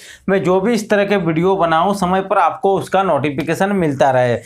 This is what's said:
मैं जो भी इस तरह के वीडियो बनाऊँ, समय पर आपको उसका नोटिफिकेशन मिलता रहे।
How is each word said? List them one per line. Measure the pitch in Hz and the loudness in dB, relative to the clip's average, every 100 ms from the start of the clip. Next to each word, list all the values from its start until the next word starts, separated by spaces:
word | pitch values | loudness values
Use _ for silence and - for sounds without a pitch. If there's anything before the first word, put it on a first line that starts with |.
| - - - | -12 -10 -2
मैं | 196 | -2
जो | 139 185 | 2 0
भी | 202 | 2
इस | 233 - | -2 0
तरह | 208 202 | 0 2
के | 202 | 0
वीडियो | 170 160 180 190 | 0 0 0 0
बनाऊँ, | 165 165 185 202 | 2 2 0 0
समय | 180 190 | 0 0
पर | 190 202 | 0 0
आपको | 165 151 196 190 | 0 0 0 0
उसका | 135 185 | 0 0
नोटिफिकेशन | 190 147 143 135 143 165 196 202 | 0 0 -2 -4 -4 -2 0 0
मिलता | 160 131 139 | 0 0 2
रहे। | 127 123 113 | 2 0 -2